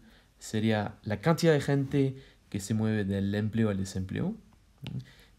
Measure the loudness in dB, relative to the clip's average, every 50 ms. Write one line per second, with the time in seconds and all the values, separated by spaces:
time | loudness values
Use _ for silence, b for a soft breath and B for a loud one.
0 | B B B B B B B B -10 -6 -2 0 2 2 2 2 0 -2 -6 -10
1 | -8 -6 -6 -2 2 2 2 4 6 4 4 4 4 2 2 0 0 0 2 2
2 | 2 0 0 B B B B B B _ -8 -6 -4 -2 0 0 0 0 0 0
3 | 0 0 0 -2 -2 -2 -2 -2 -2 -2 0 2 2 2 2 0 -2 -4 -4 -6
4 | -6 -4 -4 -2 -2 -2 -4 -6 -10 -20 -20 _ _ _ _ _ -12 -10 -10 -10
5 | -12 B B B B B B